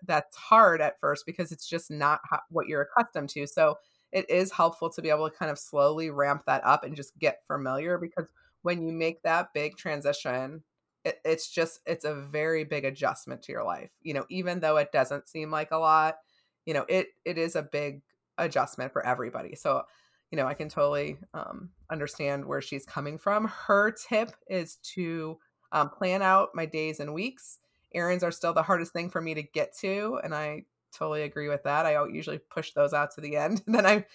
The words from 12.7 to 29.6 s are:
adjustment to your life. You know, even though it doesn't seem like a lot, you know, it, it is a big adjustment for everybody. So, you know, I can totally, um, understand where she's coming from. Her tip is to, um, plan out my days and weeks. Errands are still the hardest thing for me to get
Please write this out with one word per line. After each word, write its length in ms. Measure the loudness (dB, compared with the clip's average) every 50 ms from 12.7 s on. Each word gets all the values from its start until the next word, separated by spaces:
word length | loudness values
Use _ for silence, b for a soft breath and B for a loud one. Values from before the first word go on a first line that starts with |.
| -4 -2 -2
adjustment 580 | -4 -4 0 0 0 0 -2 -8 -12 -12 -12 -12
to 100 | -10 -8
your 120 | -4 -2
life. 260 | -2 -4 -4 -8 -14 _ _
You 140 | _ -6 -4
know, 100 | -4 -4 -4
even 300 | -6 -4 -4 -2 -2 0
though 160 | 2 4 4 4
it 140 | 2 2 2
doesn't 360 | 2 2 2 0 -6 -8 -10
seem 220 | -10 -8 -6 -4
like 220 | -4 -4 -2 -2 0
a 60 | 2
lot, 380 | 4 6 6 6 6 4 2 -2 _ _ _ _ _ _ _ _ _
you 80 | -2 -2
know, 120 | -2 0 2
it, 200 | 2 2 2 0 -6 _ _
it 140 | -6 -2 -2
is 160 | -2 0 0
a 60 | -2 -4
big 400 | -2 -4 -4 -4 -4 -6 -10 -16 _ _ _ _ _ _ -2
adjustment 540 | -2 0 2 2 0 0 -2 -6 -6 -4 -2
for 120 | -2 0
everybody. 520 | 0 0 0 -2 -6 -6 -8 -10 -10 -12
So, 260 | -4 0 0 0 0 0 b b b b b b b b b
you 60 | -2
know, 100 | -2 -2
I 80 | -2 -2
can 160 | -4 -8 -8
totally, 480 | 0 0 2 2 2 0 -2 -4 -6 -12 -16 -14 -12
um, 360 | -12 -10 -10 -12 -14 -14 -16 -18 _ -12 _
understand 560 | -6 -6 -6 -8 -6 -4 -4 -2 -2 -4 -4
where 160 | -6 -6 -6 -6
she's 240 | -6 -10 -10 -10
coming 320 | -8 -8 -8 -8 -6 -8 -4
from. 280 | -2 0 0 0 0 -2
Her 420 | -6 -8 0 2 4 4 4 2
tip 400 | 0 -4 -6 -2 0 0 0 0 -6 -16 _ -6
is 280 | -4 -4 -4 -6 -10 -14 -14 -12 -8
to, 440 | -6 -4 -4 -4 -6 -6 -8 -10 -12 _ _ _ _ _ _ 0
um, 180 | 0 0 0
plan 320 | -2 -4 -2 -2 0 2 4
out 280 | 6 6 6 4 4 -2
my 120 | -6 -6
days 340 | -4 -4 -4 -4 -4 -4 -6
and 140 | -8 -8 -6
weeks. 440 | -6 -6 -6 -8 -10 -14 -14 -14 -16 _ _ _ _ _ _ -6
Errands 280 | -2 0 0 0 2 0
are 80 | -2
still 220 | -2 0 -2 0 2
the 100 | 2 2
hardest 300 | 4 2 2 0 -4 -6
thing 180 | -6 -6 -4
for 100 | -6 -4
me 140 | -4 -4 -6
to 80 | -6 -8
get 340 | -6 -2 -2